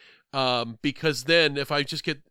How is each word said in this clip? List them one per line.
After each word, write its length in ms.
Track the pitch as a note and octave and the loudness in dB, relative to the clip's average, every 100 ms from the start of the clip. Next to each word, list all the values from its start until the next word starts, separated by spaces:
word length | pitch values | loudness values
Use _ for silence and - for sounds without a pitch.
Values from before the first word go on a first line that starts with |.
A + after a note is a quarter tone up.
| - _ _ | -20 _ _
Um, 460 | C#3 B2+ B2 A#2 A2+ | -2 2 0 -2 -4
because 420 | D3 B2+ D#3+ B2+ | -6 -2 -2 -2
then 320 | C3 E3+ D#3 C#3+ | 2 4 4 0
if 160 | C#3 | -2
I 100 | D3 | -2
just 220 | C#3 E3 | -2 -4
get, 180 | - D3 _ | -6 -6 _